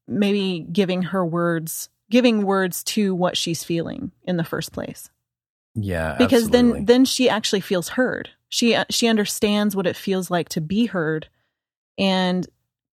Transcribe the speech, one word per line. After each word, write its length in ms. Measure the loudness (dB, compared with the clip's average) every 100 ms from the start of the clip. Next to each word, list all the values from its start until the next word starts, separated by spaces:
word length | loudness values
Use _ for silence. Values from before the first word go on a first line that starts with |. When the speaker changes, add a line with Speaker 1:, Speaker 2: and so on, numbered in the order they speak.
| -8
Speaker 1:
maybe 600 | -2 0 0 -2 -4 -4
giving 320 | 0 0 0
her 220 | -2 -2
words, 640 | -2 0 0 0 -4 -10 -12 _ _
giving 320 | 4 4 4
words 400 | 2 0 0 -4
to 300 | -4 0 0
what 220 | 2 0 0
she's 280 | -2 -4
feeling 460 | -4 -4 -4 -8 -12 -10
in 120 | -4 -4
the 80 |
first 280 | -2 -6 -6
place. 360 | -8 -10 -12 -20 _ _ _ _ _ _ -6
Speaker 2:
Yeah, 380 | -4 -2 -2 0
Speaker 1:
Because 320 | 4 4 4
then, 160 | 4 4
Speaker 2:
absolutely. 180 | 2 4
Speaker 1:
then 180 | 4
she 240 | 4 2 2
actually 320 | 2 0 -2
feels 300 | -2 -4 -2
heard. 400 | -2 -2 -2 -10 -16 _
She, 260 | 0 2
uh, 120 | 2 0
she 180 | 0 2
understands 680 | 2 0 0 0 2 2 0
what 100 | -2
it 100 | -2
feels 340 | -2 -2 0
like 180 | -2 -2
to 100 | -4
be 260 | -2 0 0
heard 420 | 0 -2 -4 -8 _ _ _ _ _ _ -2
and 480 | 0 2 2 0 -4 _ _ _ _